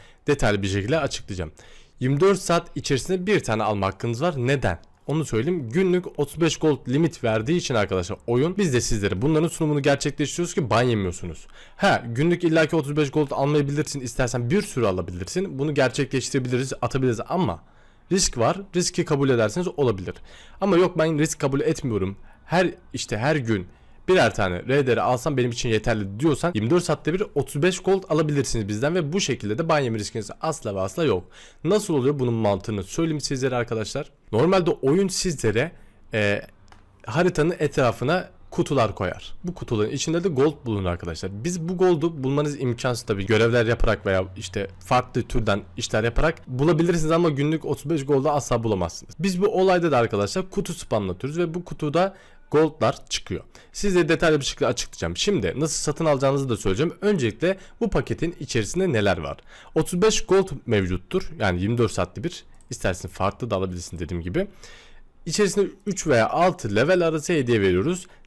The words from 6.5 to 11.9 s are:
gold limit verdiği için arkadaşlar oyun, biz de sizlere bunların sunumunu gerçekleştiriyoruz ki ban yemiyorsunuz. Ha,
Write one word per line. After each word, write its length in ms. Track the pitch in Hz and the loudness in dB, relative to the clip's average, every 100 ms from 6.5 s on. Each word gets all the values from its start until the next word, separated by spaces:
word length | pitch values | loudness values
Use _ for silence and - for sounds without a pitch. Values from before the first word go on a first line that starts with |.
| - | 2
gold 300 | 160 131 - | 0 0 0
limit 360 | 135 165 - | 0 0 0
verdiği 340 | 117 110 117 175 | 0 0 0 -2
için 180 | 175 120 | 0 0
arkadaşlar 420 | 98 95 90 101 - | 2 0 -2 -6 -2
oyun, 300 | 120 156 196 | 0 2 0
biz 160 | 185 | 0
de 80 | 123 | 0
sizlere 400 | - 110 98 92 | 0 0 0 0
bunların 260 | 139 156 165 | 0 2 0
sunumunu 340 | - 156 147 | 0 0 2
gerçekleştiriyoruz 720 | 139 139 151 143 143 - 170 | 2 0 0 -4 -4 -4 -4
ki 160 | - 123 | -2 0
ban 120 | 110 | 2
yemiyorsunuz. 640 | 127 110 92 85 87 76 - - - - | 2 2 -2 -4 -10 -12 -16 -20 -18 0
Ha, 260 | 196 | 2